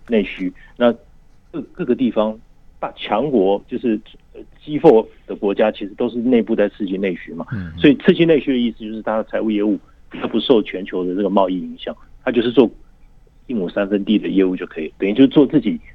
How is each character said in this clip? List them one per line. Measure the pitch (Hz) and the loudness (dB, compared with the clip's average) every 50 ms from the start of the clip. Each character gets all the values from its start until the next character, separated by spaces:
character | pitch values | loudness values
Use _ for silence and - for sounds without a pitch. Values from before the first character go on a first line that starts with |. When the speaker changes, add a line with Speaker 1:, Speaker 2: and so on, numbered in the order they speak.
| - - | -8 -2
Speaker 1:
内 | 120 110 95 | 0 0 0
需， | - - - 95 90 - - - - - | 0 -4 -8 -8 -8 -8 -10 -18 -14 -4
那 | - 120 120 113 - - - - - - - _ - _ _ - | 0 0 0 0 0 -6 -20 -20 -20 -20 -20 _ -20 _ _ -12
各-， | 165 127 - - | -12 -12 -12 -10
各 | - 180 | -6 -4
个 | 117 120 | -2 -2
地 | - 135 117 | 0 0 0
方 | 101 110 107 110 110 113 - - - _ _ - - - | 0 0 -2 -2 -2 -8 -12 -20 -20 _ _ -20 -16 -12
大 | - 143 - | -10 -10 -10
强 | - - - - - 135 151 | -10 -8 -4 -2 -2 0 0
国 | 135 113 92 95 98 - - - | 2 2 2 2 0 -2 -4 -8
就 | 127 117 | -10 -6
是， | - 123 107 107 - - - - _ _ - | -4 -2 -2 -4 -4 -10 -20 -20 _ _ -20
呃 | - - - - - | -20 -20 -20 -20 -20
，G | - 151 151 143 | -12 -8 -2 4
four | - 165 120 110 107 - - - - | 6 8 8 8 6 2 -6 -18 -14
的 | - 101 | -12 -8
国 | - - 101 101 | -4 -2 -2 0
家 | 95 110 107 | 2 0 0
其 | 107 - | 0 -2
实 | 110 95 104 | -8 -10 -6
都 | - 123 117 | -4 -4 -4
是 | 107 120 | -4 -2
内 | 113 123 127 117 107 | 0 2 2 2 2
部 | 95 113 | 2 0
在 | 98 104 101 | 0 0 0
刺 | - - 107 | -2 -4 -6
激 | 92 95 92 | -4 -4 -2
内 | 98 95 87 | -2 -4 -4
需 | - - - 82 | -6 -10 -12 -12
嘛， | 82 82 - - | -12 -10 -8 -8
Speaker 2:
嗯。 | 104 92 85 80 85 | -8 -8 -8 -4 2
Speaker 1:
所 | 85 147 | 4 4
以 | 139 - | 4 4
刺 | - - 180 | 4 2 4
激 | 147 165 | 4 4
内 | 165 165 139 | 4 4 2
需 | - - | 2 0
的 | 135 123 | 0 0
意 | 120 117 110 | 0 -2 -2
思 | - | -6
就 | 113 107 110 | -10 -10 -10
是 | 110 | -8
它 | 104 113 107 110 | -6 -4 -4 -4
的 | 104 | -4
财 | - - 110 | -4 -4 -4
务 | 104 113 | -2 0
业 | 107 101 104 | 0 0 0
务 | 107 101 - - - _ _ - - | 0 0 -2 -4 -10 _ _ -20 -16
比 | - - | -12 -10
较 | - 117 | -8 -4
不 | - 113 | -4 -2
受 | 104 - 139 110 98 | 2 2 2 2 2
全 | - - 92 95 | 0 -6 -10 -10
球 | 95 - 95 90 | -8 -6 -6 -4
的 | 90 90 | -4 -4
这 | 95 104 | -2 -2
个 | 95 | 0
贸 | 98 101 95 92 | 2 2 2 0
易 | 92 92 | 0 -4
影 | 82 82 80 - | -6 -8 -12 -12
响， | - - 82 - - - - - - | -12 -12 -12 -12 -16 -20 -20 -10 -6
它 | 131 | -4
就 | 120 120 110 | 0 0 0
是 | 123 120 | 2 4
做 | 143 123 104 - - - - - - - - - - - _ _ _ - | 4 4 4 2 -4 -20 -20 -20 -20 -20 -20 -20 -20 -20 _ _ _ -12
一 | - 127 | -8 -6
亩 | 110 90 87 | -4 -4 -4
三 | - 104 101 95 | -4 -4 -4 -2
分 | 104 98 98 | -2 -2 0
地 | 104 107 101 | 0 0 0
的 | - 87 | 0 0
业 | 87 95 95 | 0 0 2
务 | 92 92 | 0 0
就 | 90 90 | -4 -8
可 | - - - | -10 -10 -10
以， | 78 78 - - | -10 -10 -8 -6
等 | 95 95 | -4 -2
于 | 107 | 0
就 | 123 135 | 2 2
是 | 131 | 4
做 | - 156 143 | 4 4 4
自 | 123 156 147 | 4 2 0
己， | 113 113 - 113 - - - | 0 0 -4 -6 -8 -14 -14